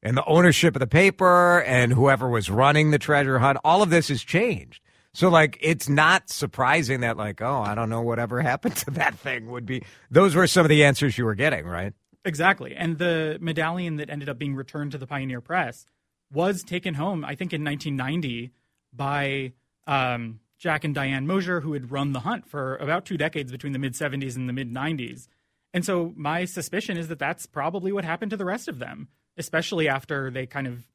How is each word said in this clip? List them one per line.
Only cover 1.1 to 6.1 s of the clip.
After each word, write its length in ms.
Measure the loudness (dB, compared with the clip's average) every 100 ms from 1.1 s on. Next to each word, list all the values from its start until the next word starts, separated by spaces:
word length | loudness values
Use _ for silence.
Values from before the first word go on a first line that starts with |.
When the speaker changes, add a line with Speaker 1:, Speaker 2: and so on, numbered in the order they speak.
| 6 6 8 8 6 4
Speaker 1:
and 260 | 4 4
whoever 380 | 6 6 4 2
was 200 | 0 0
running 420 | 4 4 6 4
the 80 | 2
treasure 400 | 2 2 2 4
hunt, 180 | 2 2
all 180 | 4 4
of 80 | 6
this 200 | 4 2
has 120 | -4
changed. 640 | 0 0 0 -4 -8 -20 _ _ _
So, 160 | 2 6
like, 280 | 6 6 2
it's 300 | -2 -2 0
not 400 | 4 4